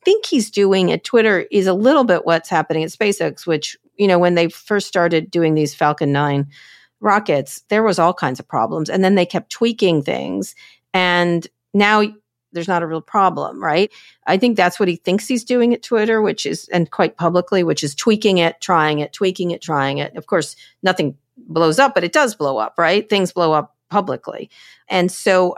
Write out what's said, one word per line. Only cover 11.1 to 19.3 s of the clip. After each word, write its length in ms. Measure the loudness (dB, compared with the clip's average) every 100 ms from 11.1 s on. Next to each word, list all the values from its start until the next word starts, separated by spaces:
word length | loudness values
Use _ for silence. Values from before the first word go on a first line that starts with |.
| 2 0 -2 -6 _ _
now 300 | 0 2 2 0 -4 _ _ _
there's 140 | -8 -4
not 160 | -2
a 40 | -2
real 140 | -6
problem, 640 | -4 0 0 0 -6 -6
right? 260 | -2 0 -2 -6 -20 _ -2
I 80 | 0
think 200 | 2 2
that's 200 | 0 0
what 100 | -2
he 80 | -2
thinks 280 | -2 -2 -2
he's 180 | -4 -2
doing 280 | 0 0
at 100 | -2
Twitter, 380 | -2 0 2 0
which 240 | 0 -2 -6
is, 220 | -8 -4
and 180 | -2 -2
quite 240 | 0 -2 0
publicly, 480 | 0 0 0 0
which 180 | 0 -2
is 120 | -4 -2
tweaking 440 | 0 2 2 2
it, 200 | 2 -2
trying 400 | 0 2 2 0
it, 140 | -6
tweaking 380 | -4 -4